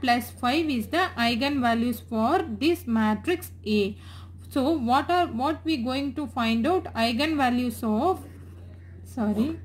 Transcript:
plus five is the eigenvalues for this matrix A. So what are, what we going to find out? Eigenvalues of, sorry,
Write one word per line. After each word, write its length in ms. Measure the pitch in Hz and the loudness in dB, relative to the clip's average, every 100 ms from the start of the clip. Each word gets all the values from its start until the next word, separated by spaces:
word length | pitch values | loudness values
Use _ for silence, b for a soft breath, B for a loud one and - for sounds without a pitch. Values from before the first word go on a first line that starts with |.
plus 280 | 254 240 247 | 2 2 2
five 400 | - 247 294 320 | -4 0 2 2
is 180 | 247 202 | -2 0
the 160 | 320 359 240 | 0 0 0
eigenvalues 840 | 233 240 277 285 240 233 240 220 - | 0 2 0 2 2 2 0 -2 -4
for 360 | 220 226 359 330 208 | 0 2 2 0 0
this 260 | 302 339 - | 2 0 0
matrix 680 | 220 214 208 311 349 - - - | 2 2 2 0 -2 -4 -10 0
A. 300 | 214 190 - B B B B - | 2 2 -2 B B B B -6
So 220 | 285 262 | 0 2
what 380 | 320 233 269 285 | 2 4 2 4
are, 180 | 359 339 | 2 2
what 360 | 226 277 311 | 0 -2 -2
we 140 | 311 311 | 0 0
going 380 | 233 262 277 302 | 0 -2 -2 -4
to 120 | 285 | -6
find 400 | 254 226 226 247 | -2 2 2 4
out? 260 | 370 - | 2 0
Eigenvalues 880 | - 233 233 311 302 254 247 247 220 | -2 0 2 0 2 2 2 0 -2
of, 440 | 226 214 330 381 - - - - - - - - - | 0 2 2 0 -4 -16 -18 -18 -18 -18 -18 -18 -12
sorry, 520 | - 214 208 277 330 | -2 0 2 0 -2